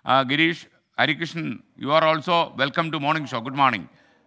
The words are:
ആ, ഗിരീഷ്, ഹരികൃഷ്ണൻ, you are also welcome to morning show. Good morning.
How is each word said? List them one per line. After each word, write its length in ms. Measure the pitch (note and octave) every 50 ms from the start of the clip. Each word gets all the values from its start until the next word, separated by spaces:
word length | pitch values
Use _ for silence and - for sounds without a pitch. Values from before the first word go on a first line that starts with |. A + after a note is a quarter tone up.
| -
ആ, 160 | A#2+ B2+ C3+
ഗിരീഷ്, 440 | C3+ B2 C#3+ D3 D#3+ E3 E3+ - - - _ _ _ _ _ -
ഹരികൃഷ്ണൻ, 580 | A#2+ C#3+ D#3 B2 E3 D#3+ - E3+ D#3 D3 A#2 F#2+ - _ _ -
you 100 | - C3+
are 260 | D3+ D#3+ E3 D#3 D#3+
also 460 | D#3+ - F3+ F3 E3+ D#3+ - - A#2
welcome 320 | C3+ C#3+ C3+ F3 E3 D#3+ D3+
to 100 | D#3 C#3
morning 220 | D3 D#3 D#3+ D3 A#2+
show. 140 | C3 A#2+ A2+
Good 160 | C3+ C3 C#3+
morning. 220 | C#3 B2+ A#2 F#2+ D2+ - _ _ _ _ _ _ _